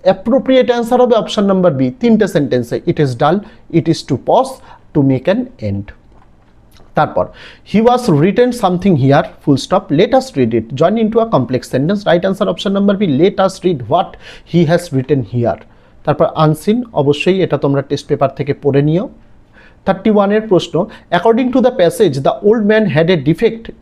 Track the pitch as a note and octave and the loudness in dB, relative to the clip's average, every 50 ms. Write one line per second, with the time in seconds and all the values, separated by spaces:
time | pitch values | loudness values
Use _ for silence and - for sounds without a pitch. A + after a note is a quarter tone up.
0 | - F#3 F#3+ - - A#3 B3+ C4 - - C4 B3+ B3 - A#3+ A#3+ A#3 A#3 B3+ B3 | 2 0 0 0 0 0 0 0 2 4 2 4 4 2 0 -2 0 0 2 2
1 | B3 G#3+ A#3+ A3 G3 - - G#3+ G3+ G3 F#3+ F#3 F3+ F3 C#3+ B2+ C3+ B2+ B2+ - | 4 4 2 0 0 -2 -2 -2 0 2 2 2 2 2 2 2 -2 -2 -2 0
2 | A#3 A#3 A3 G#3+ G#3+ F#3 - E3 C#3+ A#2+ B2+ B2+ A#2 - C3+ A2+ - E3+ E3 - | 2 2 4 4 2 0 0 -2 -2 0 -2 -2 -2 -4 -6 -6 -4 -4 -2 0
3 | D3+ C3+ B2 A#2 D3 D3 E3+ G3+ G3+ - - - - - - E3 - D#3+ D#3+ - | 0 -2 0 0 0 0 0 -2 -4 -10 -20 -20 -18 -2 -2 -2 0 0 -2 -2
4 | - - E3 - - - D#3+ A3 C4 C4 - - - - - - _ - _ D#3+ | -4 -6 -6 -6 -2 0 2 2 2 -2 -6 -16 -18 -20 -20 -20 _ -4 _ 0
5 | C3+ C3+ C3 B2+ B2+ E3+ G3 B3 B3 - - - - G#2 G2 G2 G2 - - _ | 2 2 0 0 0 -2 -2 -2 -4 -8 -12 -10 -8 -6 -6 -6 -8 -12 -18 _
6 | _ _ - - _ _ _ _ _ _ _ _ _ _ _ - - - - E3 | _ _ -20 -20 _ _ _ _ _ _ _ _ _ _ _ -20 -20 -6 -2 -2
7 | D3+ - - - - - - - - - - - _ - - G3+ A3+ A#3 B3 B3 | -2 0 -2 -4 -4 -4 -8 -20 -20 -20 -20 -20 _ -2 0 0 2 2 0 0
8 | A#3+ - E3 C#3 D3+ G3+ G3+ A3+ B3 B3 A#3+ A#3+ - F#3 F3+ F3 F3+ G3+ F3 C3 | 0 0 2 2 2 2 2 2 0 0 0 -2 -2 -2 -2 0 0 0 2 2
9 | C3 C3+ C#3 D3+ E3 - - - - D#3 C#3 C3 - - F3+ G3+ G3+ - D3 C#3+ | 2 2 2 2 0 -2 -10 -8 0 0 0 0 0 -2 -4 -4 -2 -2 0 0
10 | G#3 B3 C4+ C4 B3+ - - C#3 B2 A2+ A#2 A2+ A2 - - B2+ D#3 F3+ G#3+ A#3 | 2 2 2 0 0 -2 -2 -2 -2 0 0 -4 -4 -4 -2 0 0 0 2 0
11 | A3+ G#3 A3 A3+ A3+ A3+ F3+ C#3+ B2 - B2+ A#2+ - - - C3 C#3 D#3+ G#3 G3+ | -2 0 0 0 0 0 0 -2 -2 -2 -4 -6 -6 -4 -4 -2 -2 -2 -2 -2
12 | G2+ D#3 E3 F3 E3+ F#3+ G3 - G#3 F#3+ F3+ - - G3 G3 G3 G3+ G3+ G3+ G3 | 0 0 0 0 0 -2 -2 -2 -2 -4 -4 -4 -4 -2 -2 0 2 0 0 0
13 | G#3+ F3 C3+ B2+ E3+ G3+ G3 - F#3+ F#3 F#3+ - - F#3 F3+ B2+ A2 G2+ C#3+ F3 | 0 -2 2 2 2 0 2 0 -2 -2 -2 -2 -2 -2 -2 -2 -4 -2 -2 -2
14 | - - - - - - - - - - - E3+ E3+ D3 E3+ E3+ - - C3 C3+ | -2 -4 -10 -20 -20 -20 -20 -20 -14 -2 0 2 2 2 0 -2 -2 -2 -4 -4
15 | C3 - D3+ C3+ A#2+ - A#2+ A#2+ A#2 A2 D#2 - - - - - _ _ _ - | -2 0 -2 -2 -2 -4 -4 -2 -2 -2 -4 -6 -10 -20 -20 -20 _ _ _ -8
16 | - - D3+ - E3+ D#3 - - D#3 D#3 D#3 D#3 - G#3 G#3+ B3 B3 - - D3 | -4 -4 0 0 0 -2 2 2 2 2 2 0 -2 -2 -2 -2 -2 -4 -2 0
17 | C#3+ C#3 C#3+ - - - F#3+ F#3+ E3+ - D#3 C3+ - C#3+ C#3 C#3 C3+ - C#3+ C3+ | 2 2 0 0 0 0 0 0 0 -2 -2 -2 0 0 0 -2 -2 -4 -6 -8
18 | - - D3 B2+ C#3 C3 - - C#3 C#3 C#3 - - C#3+ C3+ C#3+ C#3+ D3+ D#3 F3+ | -4 -4 -2 -2 -2 -4 -2 -6 -6 -6 -6 -2 -2 0 0 2 2 2 0 0
19 | A#3 D4 - - - - - - - _ _ - - - - _ _ - F#3+ F#3 | -2 -6 -12 -20 -20 -20 -20 -20 -20 _ _ -20 -20 -20 -20 _ _ -4 -4 0
20 | - A3 G#3 G#3 G3 G3+ G3+ A3 A3 A3 G3 E3 E3 - - D3+ G3 - - - | 0 0 2 2 2 2 0 -2 0 2 0 0 0 0 -4 -4 -4 -4 -8 -20
21 | - _ E3 F3+ F3+ A3+ A3+ A3 A#3 B3 - C4 A3 B3 - - F3 E3 D#3+ - | -8 _ -4 0 2 2 2 2 0 0 0 2 2 2 2 2 0 0 2 2
22 | A3 E3+ C3 C#3 C3+ F3 - - - G3+ A3 B3 G#3 G3+ G#3+ A3 A3 F#3 C3+ D3+ | 0 0 0 0 -2 -2 -2 0 0 2 2 2 2 2 2 2 2 2 2 2
23 | E3 E3+ F#3+ E3 B2+ C#3+ E3 - A#3 A3 A3+ A3+ - - - - | 2 2 0 0 2 0 0 2 0 -2 -2 -4 -14 -18 -20 -20